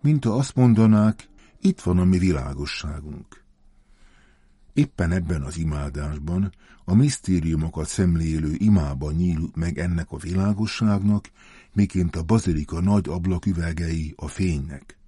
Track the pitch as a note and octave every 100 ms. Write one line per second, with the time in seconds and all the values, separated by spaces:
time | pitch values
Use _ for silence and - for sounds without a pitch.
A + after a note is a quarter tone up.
0 | C#3+ D3+ A#2+ A2 C3+ - B2 A2 A2 G#2+
1 | G#2+ G#2+ - - _ _ F#3+ F#3+ - F2+
2 | F2+ F#2 F#2 D2+ C#2 C#2 C#2+ - D2+ D2
3 | D2+ - - - _ _ _ _ _ _
4 | - _ _ _ _ _ - - - -
5 | E2+ F#2 E2 E2 C2+ E2 D#2+ D2 C#2+ C#2
6 | D2 D2+ D2+ F2+ G2 - _ - - G2
7 | C#3+ - - F2+ D#2+ D#2+ D#2+ D#2+ D2+ -
8 | F#2 E2 D#2+ D#2 D#2 D#2 G#2 G2+ D2 C2+
9 | D2 D#2+ F2+ D#2+ D#2+ D#2+ E2 C#2+ F2 E2+
10 | - D2+ - F#2 G2+ G2+ G#2+ - G#2+ G2+
11 | G2+ G#2 - _ - - _ G2+ G2+ F2+
12 | E2+ E2 D#2+ A2+ F#2 D#2 D2 E2+ F#2 G#2
13 | E2+ F2 F2+ F2+ G2+ E2+ E2 D#2+ E2 E2
14 | D#2 - D2 - F#2 D2+ C#2+ C#2 - -